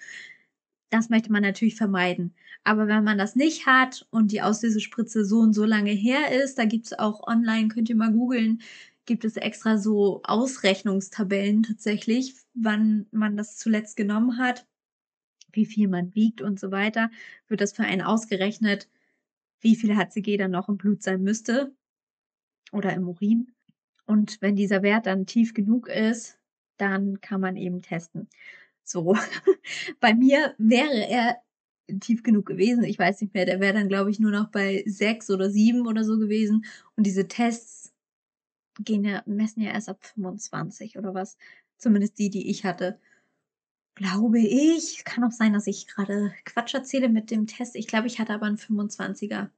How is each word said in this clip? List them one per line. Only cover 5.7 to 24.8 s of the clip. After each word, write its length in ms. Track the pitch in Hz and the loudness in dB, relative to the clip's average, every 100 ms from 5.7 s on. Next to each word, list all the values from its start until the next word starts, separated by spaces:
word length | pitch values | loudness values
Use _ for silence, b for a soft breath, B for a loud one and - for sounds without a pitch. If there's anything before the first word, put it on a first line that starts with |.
| 214 202 | 2 2
her 400 | 208 233 269 294 254 | 0 2 2 2 0
ist, 160 | 269 262 | 0 0
da 60 | |
gibt's 280 | 220 226 - | 0 -2 -4
auch 340 | - 214 208 - | -4 -2 -2 -2
online, 420 | 233 226 220 220 | 0 2 0 0
könnt 200 | 226 226 | 0 0
ihr 80 | 220 | 2
mal 160 | 220 | 2
googeln, 480 | 220 247 247 220 226 B B B B - | 2 2 2 0 0 B B B B -4
gibt 140 | 226 | -2
es 100 | 220 | -2
extra 420 | - 214 - 220 214 | -4 -6 -4 -2 0
so 440 | 214 208 202 - | 2 2 2 0
Ausrechnungstabellen 1400 | - 214 262 - 196 196 208 190 - - 190 196 202 214 | -2 -2 -2 0 0 0 0 -2 -4 -6 -2 0 2 2
tatsächlich, 720 | 220 220 214 208 - 240 262 - _ | 0 -2 -2 -2 0 -2 -2 -10 _
wann 520 | 240 220 208 220 214 - | -4 0 2 2 2 -2
man 260 | 220 214 208 | -2 -2 -2
das 200 | 208 - | -6 -6
zuletzt 400 | 226 214 220 - | 0 0 -2 -4
genommen 420 | 208 214 247 233 | -2 2 0 0
hat, 300 | 254 247 - _ _ _ _ _ _ _ _ | -2 -4 -12 _ _ _ _ _ _ _ _
wie 160 | 220 214 | -2 0
viel 220 | 214 202 | 2 0
man 260 | 175 180 | 0 -2
wiegt 260 | 214 220 226 | 0 0 0
und 180 | 208 196 | -6 -6
so 100 | 196 | -4
weiter, 400 | 196 214 226 226 226 B B _ | -2 -2 0 -2 -6 B B _
wird 120 | 208 | -2
das 120 | 208 | -2
für 100 | - | -2
einen 200 | 208 190 | -2 -2
ausgerechnet, 880 | - 220 226 185 196 220 214 202 - _ _ _ _ _ _ _ | 0 0 0 -2 -2 0 0 0 -6 _ _ _ _ _ _ _
wie 120 | 226 | 2
viel 220 | 226 214 208 | 4 2 2
H 140 | 170 | 0
C 100 | 214 | -4
G 160 | 196 202 | -2 -2
dann 160 | 190 | 0
noch 160 | 180 196 | -2 -2
im 80 | 202 | -2
Blut 260 | 202 202 | 0 0
sein 220 | 196 190 | -2 0
müsste 500 | 196 220 - 240 277 - _ _ _ _ _ _ _ _ _ | 0 -2 0 -2 -2 -10 _ _ _ _ _ _ _ _ _
oder 220 | 202 190 | -4 -2
im 160 | 170 180 | -2 -6
Urin. 440 | 175 208 233 254 _ _ _ _ _ - | -4 0 0 0 _ _ _ _ _ 0
Und 340 | 214 208 - | 2 2 -2
wenn 120 | 196 | 0
dieser 300 | 202 202 196 | 0 2 2